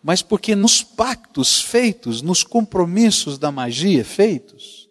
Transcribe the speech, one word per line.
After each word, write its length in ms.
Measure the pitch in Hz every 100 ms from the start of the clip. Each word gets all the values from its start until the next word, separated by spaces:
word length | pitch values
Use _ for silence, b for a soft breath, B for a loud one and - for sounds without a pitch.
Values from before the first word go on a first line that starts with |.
Mas 180 | 147 185
porque 360 | - 214 - 208
nos 260 | 220 -
pactos 800 | - - 240 247 _ - 262 -
feitos, 600 | - 233 247 - 123 113
nos 200 | 147 180
compromissos 960 | - 233 214 190 175 185 226 202 - 139
da 140 | 151
magia 520 | 139 123 120 185 160
feitos 840 | 110 - 208 156 - _ - - -